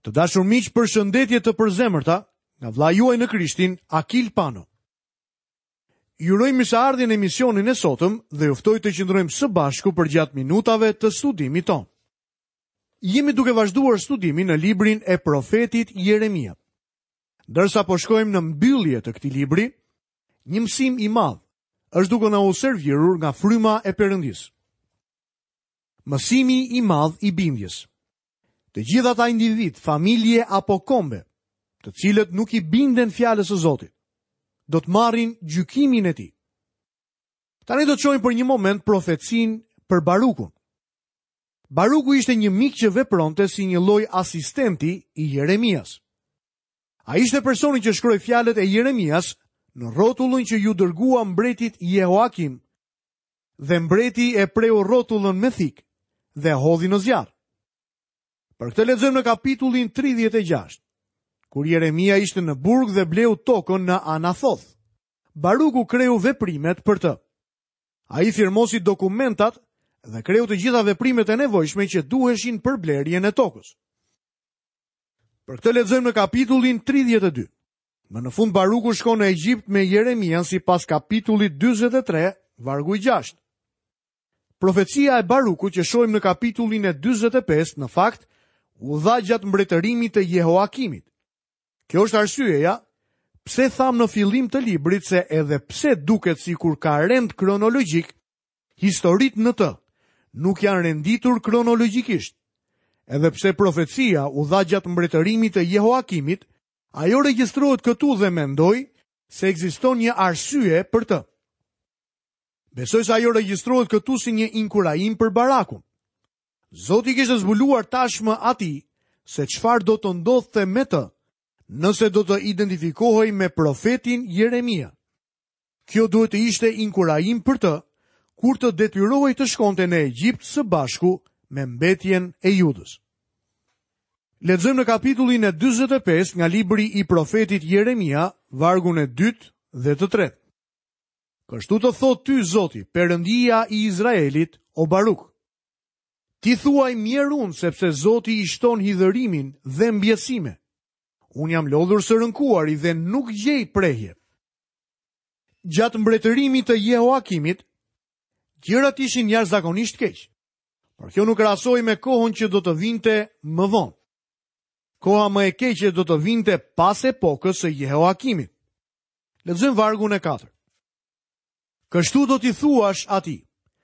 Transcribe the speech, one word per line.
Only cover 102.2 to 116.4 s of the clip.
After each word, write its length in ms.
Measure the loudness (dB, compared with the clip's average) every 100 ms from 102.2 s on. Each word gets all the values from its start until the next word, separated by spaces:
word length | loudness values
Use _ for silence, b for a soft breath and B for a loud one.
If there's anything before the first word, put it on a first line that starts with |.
| -6 _ _ _ _ _ _ _ _
Edhe 240 | 0 0
pse 220 | 2 -2 2
profecia 720 | 0 0 -4 -2 0 0 -2
u 180 | -4 0
dha 160 | 0
gjatë 280 | 2 -2 -2
mbretërimit 640 | -4 0 0 0 0 0 0
të 80 | 0
Jehoakimit, 760 | 2 2 0 -2 -6 -4 -6 _ _ _ _ _
ajo 300 | -4 0 2
regjistrohet 600 | 2 2 0 0 0 0
këtu 320 | 0 0 0 2
dhe 100 | 0
mendoj 560 | 0 -2 2 2 2 -4 _ _ _ _
se 220 | -4 -2
ekziston 480 | -2 -6 -2 0 0
një 160 | 0 0
arsye 680 | -2 -2 -4 -2 2 0 0
për 160 | -2 0
të. 100 | -4 -4 _ _ _ _ _ _ _ _ _ _ _ _ _ _
Besoj 320 | -12 -2 0
se 100 | 2
ajo 200 | 2 2 0
regjistrohet 560 | -2 -6 0 0 2
këtu 260 | -2 -2 -4
si 120 | -2
një 200 | -2 -2 -4
inkurajim 540 | -2 0 0 0 -2 0
për 120 | 0
Barakun. 520 | 2 2 2 0 -10 _ _ _ _ _ _